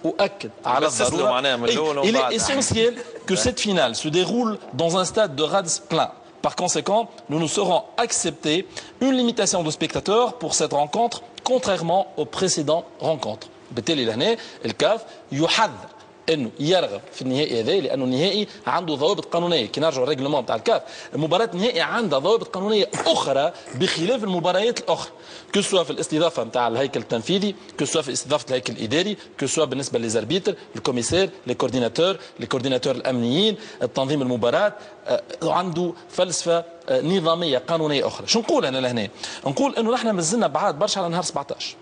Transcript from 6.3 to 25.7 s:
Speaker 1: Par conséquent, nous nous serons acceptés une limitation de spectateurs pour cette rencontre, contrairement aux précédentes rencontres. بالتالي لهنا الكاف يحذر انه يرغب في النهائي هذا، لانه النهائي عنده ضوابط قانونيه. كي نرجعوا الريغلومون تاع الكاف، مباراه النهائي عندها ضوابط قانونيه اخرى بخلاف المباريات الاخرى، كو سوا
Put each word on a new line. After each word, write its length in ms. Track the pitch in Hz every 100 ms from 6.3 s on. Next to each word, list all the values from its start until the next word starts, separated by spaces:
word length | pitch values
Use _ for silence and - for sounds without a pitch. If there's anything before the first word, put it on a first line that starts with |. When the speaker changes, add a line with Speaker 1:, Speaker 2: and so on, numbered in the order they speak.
| - 147
Speaker 1:
Par 80 | -
conséquent, 400 | 180 160 147 208 226 - -
nous 80 | 160
nous 100 | 160 202
serons 220 | 185 165 - -
acceptés 540 | 240 - 170 143 151 160 190 - - -
une 100 | 262 254
limitation 380 | 240 226 190 185 156
de 40 | 147
spectateurs 520 | 160 143 160 214 247 -
pour 100 | 156 -
cette 140 | 151 139
rencontre, 360 | 147 214 233 - - - -
contrairement 500 | 254 - 180 165 185 190 -
aux 80 | 151 -
précédentes 480 | 190 - 147 165 - -
rencontres. 460 | 139 160 107 104 - - -
بالتالي 340 | 123 117 151
لهنا 320 | 113 110 185 233 - -
الكاف 360 | 120 104 151 220 - - -
يحذر 400 | 139 165 - 214 110 - - - - -
انه 200 | 160 110 -
يرغب 420 | 147 180 131 101 -
في 80 | -
النهائي 400 | 131 131 156 117
هذا، 100 | 113
لانه 320 | 196 156 135
النهائي 420 | 127 127 180 208 202 - -
عنده 280 | 151 175
ضوابط 300 | 139 156 202
قانونيه. 400 | - 170 175 160
كي 160 | 107 -
نرجعوا 220 | 160 135
الريغلومون 420 | 127 143 139 147
تاع 100 | 113
الكاف، 260 | 117 233 208 - - -
مباراه 340 | 156 156 175 226
النهائي 280 | 175 226 165
عندها 380 | 151 208 214 139
ضوابط 280 | 165 226 -
قانونيه 420 | 190 202 214 180 - 330
اخرى 460 | 285 143 135 156 - -
بخلاف 480 | 127 180 160 175 254
المباريات 560 | 208 180 175 180 226 226
الاخرى، 320 | - 160 - - - - -
كو 80 | 196
سوا 220 | -